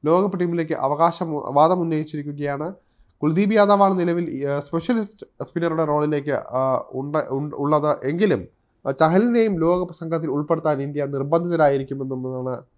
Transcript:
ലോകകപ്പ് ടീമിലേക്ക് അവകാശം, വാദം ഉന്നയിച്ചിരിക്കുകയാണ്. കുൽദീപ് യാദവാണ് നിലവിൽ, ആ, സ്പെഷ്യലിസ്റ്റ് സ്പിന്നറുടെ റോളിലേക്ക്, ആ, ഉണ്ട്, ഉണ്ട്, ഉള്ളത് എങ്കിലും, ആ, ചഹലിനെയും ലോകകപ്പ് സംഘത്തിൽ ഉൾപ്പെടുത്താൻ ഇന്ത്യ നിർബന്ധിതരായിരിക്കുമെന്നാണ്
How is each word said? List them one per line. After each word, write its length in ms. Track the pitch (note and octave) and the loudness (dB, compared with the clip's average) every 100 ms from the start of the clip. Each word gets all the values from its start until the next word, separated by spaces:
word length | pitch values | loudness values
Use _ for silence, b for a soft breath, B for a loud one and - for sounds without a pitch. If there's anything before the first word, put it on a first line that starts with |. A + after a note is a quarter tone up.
ലോകകപ്പ് 360 | D3+ F3 G3 F#3 | 4 2 2 0
ടീമിലേക്ക് 320 | F3 E3+ D#3+ | -2 -2 -4
അവകാശം, 800 | D#3+ C3+ D3 E3+ E3 D#3+ D3+ - | -2 -2 2 2 2 -4 -4 -2
വാദം 260 | C#3 D#3+ F3+ | 4 4 4
ഉന്നയിച്ചിരിക്കുകയാണ്. 920 | E3 D#3 D3+ D3+ D3 C#3+ D3 C#3+ D#3+ G3 _ _ _ _ | 0 -2 -4 -8 -10 -8 -6 -6 -8 -10 _ _ _ _
കുൽദീപ് 320 | D3+ D#3 G3+ | 0 2 4
യാദവാണ് 440 | G#3+ G3+ G3+ G3 F#3 | 4 6 6 4 4
നിലവിൽ, 500 | F3 E3+ F3 C3 C#3 | 0 0 -2 -4 -4
ആ, 120 | C#3+ | -4
സ്പെഷ്യലിസ്റ്റ് 640 | C#3 E3 E3 A#3 G#3 - - _ C#3 | -4 -6 -2 -2 -2 -10 -20 _ -8
സ്പിന്നറുടെ 360 | F3 E3 D#3+ | -2 -2 0
റോളിലേക്ക്, 460 | D#3 D3 D3+ D3 C#3 | 0 2 2 0 -2
ആ, 540 | C3+ - B2+ C3 C3 - | -4 -2 -2 0 0 -2
ഉണ്ട്, 320 | C3 C#3 D3+ - | -8 -4 -2 -2
ഉണ്ട്, 280 | C3+ D3 - | -4 -4 -4
ഉള്ളത് 420 | C#3+ D3+ D3+ C#3+ | 0 2 2 -2
എങ്കിലും, 420 | C3 E3+ G3+ B2 E2+ _ _ _ - | -2 0 2 0 -2 _ _ _ -6
ആ, 40 | |
ചഹലിനെയും 680 | C#3 D#3+ F3+ A#3+ A#3+ A3+ F3+ | 2 4 4 2 2 2 2
ലോകകപ്പ് 360 | D#3+ F3+ F3+ | 0 0 -2
സംഘത്തിൽ 360 | F3 D#3+ E3 D#3+ | -8 -6 -4 -2
ഉൾപ്പെടുത്താൻ 520 | C#3+ D3 E3 D#3+ C#3+ | -4 -2 -2 0 -2
ഇന്ത്യ 220 | C#3 C#3+ | -2 -4
നിർബന്ധിതരായിരിക്കുമെന്നാണ് 1600 | C#3+ C#3 C#3+ E3 F3 E3+ D3+ C#3 C3+ C3+ C3+ C3 B2+ B2+ B2+ A#2+ - | -4 -4 0 0 0 4 4 4 -2 -8 -6 -6 -6 -6 -6 -8 -12